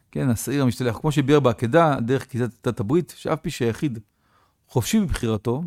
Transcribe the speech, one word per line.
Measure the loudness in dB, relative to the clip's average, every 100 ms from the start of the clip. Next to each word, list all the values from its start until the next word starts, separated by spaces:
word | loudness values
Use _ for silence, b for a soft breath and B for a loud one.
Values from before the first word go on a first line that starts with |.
| _
כן, | -4 -2
השעיר | -2 -2 0
המשתלח, | 0 0 -4 -2
כמו | 0
שביאר | 0 4 4
בעקדה, | 4 2 2 4 4 2
דרך | 0 -2 -2
כריתת | -4 -4 -4 -6 -4
הברית, | 0 0 -2 -8
שאף | -6 -4
פי | -6
שהיחיד | -2 -2 -2 -4 -6 -12 _ _ _ _ _ _
חופשי | -4 0 0
בבחירתו, | 2 0 0 0 -2 -4